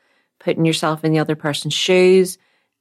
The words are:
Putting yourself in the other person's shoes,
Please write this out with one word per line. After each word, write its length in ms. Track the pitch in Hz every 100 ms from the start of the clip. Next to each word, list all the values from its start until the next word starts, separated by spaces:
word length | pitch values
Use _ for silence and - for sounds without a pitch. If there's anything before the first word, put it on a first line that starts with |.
| _ _ _ _
Putting 260 | - - 165
yourself 380 | 156 160 156 160
in 60 |
the 60 | 156
other 160 | 151 151
person's 380 | 156 143 151
shoes, 640 | - - 185 185 185 180 - _ _ _ _